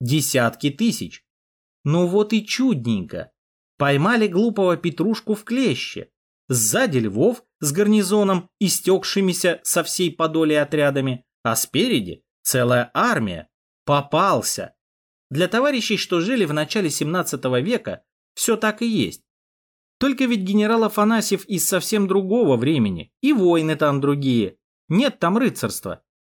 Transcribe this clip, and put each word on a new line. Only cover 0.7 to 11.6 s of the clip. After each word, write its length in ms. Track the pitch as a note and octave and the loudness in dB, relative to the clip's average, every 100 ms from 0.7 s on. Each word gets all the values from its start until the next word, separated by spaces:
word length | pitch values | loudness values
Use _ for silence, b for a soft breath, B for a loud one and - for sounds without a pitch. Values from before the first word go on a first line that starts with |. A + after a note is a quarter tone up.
тысяч. 520 | C#3+ A3+ - F2 - _ _ _ _ _ _ C#3+ | 0 -2 -2 -8 -14 _ _ _ _ _ _ 0
Ну 220 | E3 F3 | 2 2
вот 260 | G3+ G#3 | 2 2
и 120 | A3 G#3 | 0 0
чудненько. 840 | - C4 D#3 A#2 G#2 F2 E2+ - _ _ _ _ - | 0 0 0 0 -2 -4 -10 -12 _ _ _ _ -4
Поймали 500 | C#3+ C#3+ F#3 A#3+ G#3+ | 0 2 2 2 0
глупого 500 | F3 A#3 G#3 F#3 E3+ | 2 0 2 0 0
Петрушку 580 | F3 - F#3+ A3 - G#3 | -2 -2 -2 -2 -4 -6
в 80 | |
клеще. 640 | - B3 A#3+ A#2 - - - _ _ _ - | -4 -2 0 -2 -6 -12 -16 _ _ _ -4
Сзади 480 | B2 - G#3 B3+ C3 | -2 0 0 0 0
Львов 460 | G#2+ G2+ G3 A#3+ _ - | 0 2 0 0 _ -8
с 120 | D3 | -4
гарнизоном, 800 | D3+ G#3 G#3+ F#3 G#3+ G3 F#3 - - | 0 2 4 4 2 2 0 -4 -4
истекшимися 1000 | F#3+ - F#3 F#3+ - G3 F#3+ E3+ F3+ E3 | -2 0 2 0 0 0 0 0 -2 -2
со 200 | - F3 | -2 -2
всей 280 | D#3 - F3 | -2 -2 -2
Подоли 420 | - D#3+ D#3+ D#3 | 0 -2 2 2
отрядами, 720 | D3+ D3 D3+ C#3+ C#3 C3 B2+ _ _ | 2 0 0 0 0 -2 -4 _ _
а 120 | A#2 | -4
спереди 680 | A#2 | -2